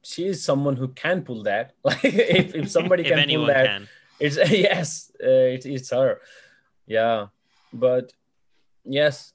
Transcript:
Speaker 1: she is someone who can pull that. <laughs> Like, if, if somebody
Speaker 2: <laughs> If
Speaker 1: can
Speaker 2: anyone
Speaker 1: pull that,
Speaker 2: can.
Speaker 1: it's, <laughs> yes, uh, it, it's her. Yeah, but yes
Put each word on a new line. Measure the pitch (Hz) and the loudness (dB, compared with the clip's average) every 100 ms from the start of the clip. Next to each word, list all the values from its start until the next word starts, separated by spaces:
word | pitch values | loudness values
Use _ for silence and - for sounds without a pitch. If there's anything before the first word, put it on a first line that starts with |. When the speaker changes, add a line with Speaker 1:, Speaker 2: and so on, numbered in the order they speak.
Speaker 1:
she | - - 185 | -16 -8 -6
is | 180 | -6
someone | - 139 143 131 | -2 -2 0 -4
who | 131 | -6
can | 131 160 185 | -6 -4 -4
pull | - 113 | -6 -8
that. | 104 101 120 _ | -4 -4 -6 _
<laughs> | |
Like, | 139 - | -4 0
if, | - 196 226 160 - | 0 2 2 2 2
if | 160 139 | -2 -2
somebody | 170 180 180 | -2 0 0
Speaker 2:
<laughs> | |
If | 147 | 2
Speaker 1:
can | 147 | 2
Speaker 2:
anyone | 143 156 147 | 2 0 2
Speaker 1:
pull | |
that, | 135 131 | 2 2
Speaker 2:
can. | 98 101 - _ - | 0 -12 -20 _ -4
Speaker 1:
it's, | 147 - | -2 2
<laughs> | 175 | 2
yes, | 208 - 180 160 - - - | 4 2 0 -6 -10 -16 -6
uh, | 127 | 2
it, | 131 127 127 | 4 4 0
it's | 135 135 127 | -6 -8 -4
her. | 123 131 104 - - _ _ _ _ - | 0 0 -2 -10 -20 _ _ _ _ -4
Yeah, | 110 113 113 101 _ _ _ _ | 0 0 0 -4 _ _ _ _
but | 120 127 127 127 _ _ _ _ _ _ _ | -2 0 0 -4 _ _ _ _ _ _ _
yes | - 139 147 139 - | -6 0 0 -2 -16